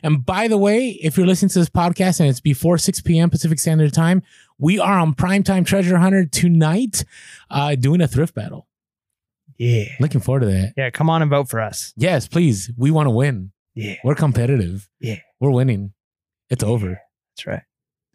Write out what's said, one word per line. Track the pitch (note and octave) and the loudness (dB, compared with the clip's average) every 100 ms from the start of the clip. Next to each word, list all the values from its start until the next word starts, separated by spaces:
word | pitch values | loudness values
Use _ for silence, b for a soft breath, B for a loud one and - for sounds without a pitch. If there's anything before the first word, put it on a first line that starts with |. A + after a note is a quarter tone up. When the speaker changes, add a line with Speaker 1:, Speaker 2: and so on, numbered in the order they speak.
Speaker 1:
And | D#3+ D3+ | -2 0
by | B2+ F#3 A3+ | 0 -2 0
the | G#3+ | 2
way, | G3+ A3 B3+ G3 | 2 2 0 -4
if | D#3+ E3+ | -4 2
you're | F3+ | 2
listening | F#3 G3 | 2 2
to | F#3 | 2
this | E3+ | 0
podcast | - F3 F3 F#3 F3 | 0 0 0 0 2
and | D3+ | 2
it's | B2 | 2
before | D3+ C3+ D#3+ F3 | 0 0 2 0
six | - F#3 | 0 -4
P | - E3 | 0 2
M | E3+ | 2
Pacific | - E3 D#3 | 0 0 -2
Standard | - D#3+ D3+ | 0 2 2
Time, | C3+ E3 F#3 - b b b | 2 2 2 -2 b b b
we | D3 G3+ | 0 2
are | F3+ G3 | 2 2
on | D#3+ C#3 | 0 0
Primetime | F3+ G3 F#3+ F#3+ F3 | 0 0 0 0 2
Treasure | G3 F3+ F3+ | 2 2 4
Hunter | F#3 G3 E3+ | 4 2 0
tonight, | - F3+ E3 D#3 F3+ B3 - - B B B B | 0 2 4 2 0 -2 -4 -8 B B B B
uh, | C#3 D3 C#3+ | -4 -2 0
doing | C3 F3 | 2 2
a | D#3 | 0
thrift | - D#3+ - | 0 -2 -4
battle. | G#2 - - _ _ _ _ _ _ _ _ - | -12 -12 -20 _ _ _ _ _ _ _ _ -4
Speaker 2:
Yeah. | A#2+ A#2 G#2 - | 0 0 -2 -2
Speaker 1:
Looking | D3 C#3 | -2 -2
forward | - C3+ | -2 0
to | A2+ | 0
that. | F#2 G2 - | 0 -2 -4
Speaker 2:
Yeah, | C3 | -4
come | - D#3+ | -2 0
on | D#3+ | 0
and | D#3 | 2
vote | C#3+ C#3 | 0 -2
for | A2+ | -4
us. | G#2+ - - - | -6 -8 -12 -4
Speaker 1:
Yes, | D#3 D#3+ - | -2 -2 -2
please. | E3+ E3+ G2+ F#2+ A#2+ | 0 0 0 -4 -4
We | C3+ | 0
wanna | D#3 D3 | 2 2
win. | A2+ C#3+ A2+ F#2 - _ - | 2 0 -2 -8 -18 _ -12
Speaker 2:
Yeah. | G#2 F#2+ | -12 -6
Speaker 1:
We're | B2 D3+ | -4 0
competitive. | D#3 A#2+ A#2+ C#3 F2 G2 - _ | 0 0 0 0 -2 -6 -14 _
Speaker 2:
Yeah. | A#2+ G2+ _ - | -10 -10 _ -4
Speaker 1:
We're | C#3 | 0
winning. | B2 C3 G#2 G2+ - _ _ _ _ - | 0 0 -2 -6 -14 _ _ _ _ -8
It's | - | -4
Speaker 2:
Yeah. | G#2+ | -2
Speaker 1:
over. | A#2+ F#2+ F#2+ _ _ _ - | -2 -2 -8 _ _ _ -18
Speaker 2:
That's | - | -12
right. | F#2 - _ _ _ _ | -12 -12 _ _ _ _